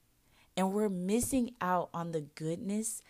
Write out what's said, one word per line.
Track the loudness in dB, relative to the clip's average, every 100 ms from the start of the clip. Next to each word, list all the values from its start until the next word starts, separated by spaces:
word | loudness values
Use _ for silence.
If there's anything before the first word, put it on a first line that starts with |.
| _ _ _ _ _ 0
And | 0
we're | 2 2
missing | 0 2 2 2 2 0 0
out | 0 2 0
on | -4 -4
the | -4
goodness | -6 -6 -4 -4 -2 -2 -4 -6 -12